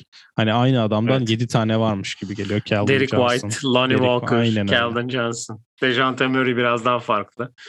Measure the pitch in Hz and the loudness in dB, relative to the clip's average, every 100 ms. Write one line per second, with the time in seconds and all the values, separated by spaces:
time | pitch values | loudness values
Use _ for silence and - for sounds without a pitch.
0 | - - - - 110 113 127 131 110 107 | -6 -20 -8 -2 2 4 4 4 2 2
1 | 117 131 117 113 120 123 110 110 110 101 | 2 0 0 -2 0 0 2 2 0 -2
2 | 95 - 98 101 98 104 - 104 107 135 | -6 -10 -10 -8 -4 -4 -2 0 2 2
3 | 135 113 120 123 104 110 139 123 131 127 | 2 2 2 0 -4 -4 0 0 2 2
4 | 127 123 123 117 117 110 101 123 117 117 | 2 0 0 0 2 0 2 0 0 -2
5 | 123 127 117 117 - 110 _ - 131 120 | -4 -4 -4 -6 -10 -14 _ -4 0 2
6 | 131 127 131 131 127 120 123 120 120 123 | 0 0 0 0 0 0 0 0 0 -2
7 | 117 104 98 - 120 - | -2 -4 -4 -10 -12 -12